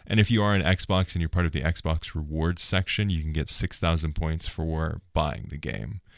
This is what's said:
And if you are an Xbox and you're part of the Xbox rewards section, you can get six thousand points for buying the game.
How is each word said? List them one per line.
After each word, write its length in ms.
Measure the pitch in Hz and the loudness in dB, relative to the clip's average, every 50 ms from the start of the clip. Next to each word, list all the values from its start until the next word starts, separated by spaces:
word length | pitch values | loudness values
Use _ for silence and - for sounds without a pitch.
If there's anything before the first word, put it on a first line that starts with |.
| - | -4
And 120 | - 104 110 | 2 4 4
if 120 | 98 - | 4 6
you 120 | 117 107 | 4 4
are 120 | 104 104 101 | 4 4 2
an 80 | 95 | 4
Xbox 520 | 78 85 95 - - - 95 92 90 - - | 4 4 2 2 2 2 2 2 2 0 0
and 60 | 87 | -2
you're 80 | 82 80 | -2 0
part 160 | - 92 87 | 2 0 0
of 80 | 82 | 0
the 80 | - 76 | 0 0
Xbox 540 | - 82 85 - - 80 80 78 - - - | 0 -2 -2 -2 -2 -2 -2 -2 -2 -6 -6
rewards 480 | 80 76 73 76 78 80 85 87 - | -6 -6 -4 -2 0 0 0 0 0
section, 480 | - - 101 90 87 - - - 104 101 | 0 2 2 2 0 0 0 0 0 0
you 100 | 87 80 | 0 0
can 140 | 76 78 76 | -2 -2 -2
get 160 | 76 73 - | -2 0 2
six 280 | - - 95 87 - - | 2 2 2 0 0 0
thousand 360 | 90 82 82 78 80 78 73 | 2 2 2 2 0 -2 -2
points 340 | - 80 80 80 80 - - | -2 -2 -2 -2 -2 -4 -6
for 540 | - - 80 80 80 80 80 80 80 80 - _ | -4 -4 -4 -2 -2 -2 -2 -2 -4 -6 -8 _
buying 360 | - 82 78 73 - - - - | 0 0 0 0 -2 -4 -8 -10
the 80 | - 73 | -10 -8
game. 420 | - - - 50 53 - 104 95 - - - | -6 -6 -6 -6 -6 -8 -10 -12 -14 -18 -20